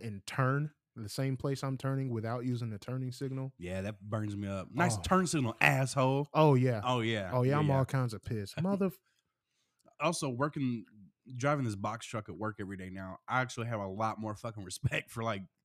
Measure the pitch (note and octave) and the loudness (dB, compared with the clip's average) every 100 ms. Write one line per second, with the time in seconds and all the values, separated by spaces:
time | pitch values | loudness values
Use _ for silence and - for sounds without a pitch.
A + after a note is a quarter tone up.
0 | A#2 G2+ - - C3 C#3 D3+ _ _ - | -4 -8 -6 2 4 4 -2 _ _ -12
1 | G#2+ - C3+ C3 C#3+ C#3 C3+ C3 C3+ C3+ | -8 -2 -2 -2 -2 -4 -4 -4 -2 -2
2 | C3+ A#2 A2+ B2 B2 A#2+ A#2 G#2 - B2+ | -2 -2 -2 -4 -2 -2 -4 -6 -6 -6
3 | B2+ A#2+ C3+ C3 C3+ - F2+ F#2 G2+ G#2 | -6 -6 -6 -6 -8 -8 -6 -4 -4 -6
4 | G#2 A2 G#2+ G2+ G2+ G2 F2+ - F3 G#2+ | -4 -2 -2 -4 -4 -4 -4 0 2 2
5 | - F#3 F3+ D#3+ A#2+ - D3+ C3+ C3 - | 2 4 4 2 0 4 4 6 2 4
6 | C3 C#3 D3 D3+ D#3 C3 B2+ A2+ B2 B2 | 4 4 2 6 8 8 4 2 0 2
7 | A2+ A2 F#2+ B2+ B2+ C#3+ D3+ C3+ B2+ C3+ | 2 0 0 2 4 4 4 4 2 0
8 | B2 G#2+ - A2+ G2 - F3+ G3+ F#3+ - | -2 -4 -4 -4 -4 -2 0 2 0 -2
9 | _ _ _ _ _ _ _ _ _ - | _ _ _ _ _ _ _ _ _ -2
10 | D#3 E3+ D3 A#2+ D3 D3+ C3 A#2+ - G#2+ | 0 0 -2 0 -2 0 -2 -2 -6 -20
11 | F#2+ _ - B2+ C#3 D3 B2 G2+ G#2+ A2+ | -20 _ -14 -2 0 2 0 -2 -4 -4
12 | - A2+ G#2 E2+ G#2+ G#2 G2 G2 F#2 F#2+ | -6 -8 -8 -6 -6 -4 -8 -8 -10 -10
13 | F#2+ F#2 - B2 B2+ - A2+ A2+ G2 G2 | -10 -10 -2 0 0 -4 -4 -4 -4 -2
14 | A2 G2+ A2 G#2 A#2+ G#2+ F#2 - - - | -2 -2 -8 -8 -10 -10 -10 -2 -2 -2
15 | - A#2 A2+ G2+ F#2 _ | -4 -4 -2 -2 -6 _